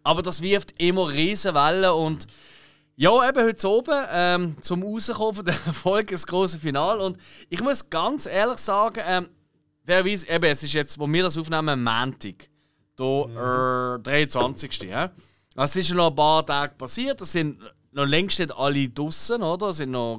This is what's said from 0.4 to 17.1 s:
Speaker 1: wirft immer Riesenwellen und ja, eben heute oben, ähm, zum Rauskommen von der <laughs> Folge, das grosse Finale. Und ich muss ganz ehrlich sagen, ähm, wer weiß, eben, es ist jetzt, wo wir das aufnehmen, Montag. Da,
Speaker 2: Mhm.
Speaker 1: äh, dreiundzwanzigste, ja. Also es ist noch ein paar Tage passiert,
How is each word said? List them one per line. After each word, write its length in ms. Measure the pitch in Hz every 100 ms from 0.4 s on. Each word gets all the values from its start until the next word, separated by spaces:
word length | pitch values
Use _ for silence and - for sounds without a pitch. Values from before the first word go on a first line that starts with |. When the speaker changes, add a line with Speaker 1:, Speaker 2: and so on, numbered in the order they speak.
Speaker 1:
wirft 400 | 180 196 - -
immer 280 | 175 185 165
Riesenwellen 800 | 139 170 208 196 151 147 185 190
und 360 | 165 156 151 - - - - - _ _ -
ja, 320 | 160 240 254
eben 160 | 269
heute 240 | 226 208 196
oben, 360 | 220 254 285 -
ähm, 440 | 175 180 180 175 147
zum 200 | - 175
Rauskommen 500 | 202 220 226 208 220
von 100 | 202
der 100 | 175
<laughs> 200 | 160 170
Folge, 400 | 147 185 202 208
das 120 | 180 -
grosse 320 | 180 190 165
Finale. 420 | 156 139 170 220
Und 140 | 190 180 - - -
ich 120 | 170
muss 300 | 254 269 -
ganz 360 | 160 196 294 -
ehrlich 320 | 190 226 240
sagen, 440 | - 196 220 220
ähm, 240 | 175 185 175 _ _ _ _ _
wer 200 | - 180 185
weiß, 180 | 208
eben, 200 | - 165
es 180 | 165 139
ist 100 | 147
jetzt, 260 | 151 147 147
wo 60 | 147
wir 140 | 165
das 120 | 185 156
aufnehmen, 460 | 160 160 156 135
Montag. 680 | 120 113 131 127 101 - - _ _ _ _ -
Da, 80 | 131 139 139
Speaker 2:
Mhm. 100 | 117
Speaker 1:
äh, 680 | 123 127 127 127 127 123
dreiundzwanzigste, 840 | 117 147 147 127 123 127 135 - 95
ja. 240 | 113 180 - _ _ _ -
Also 240 | 143 185
es 80 | 165
ist 40 |
noch 140 | 175 170
ein 40 |
paar 320 | 143 151 156 156
Tage 280 | 143 143 -
passiert, 440 | 127 - 269